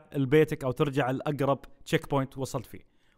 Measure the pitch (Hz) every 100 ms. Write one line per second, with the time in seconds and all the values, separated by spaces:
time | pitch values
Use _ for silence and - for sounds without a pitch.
0 | - 143 135 156 156 156 135 123 151 135
1 | 127 131 - 143 135 135 - - - 156
2 | - 143 135 131 131 135 107 95 - _
3 | _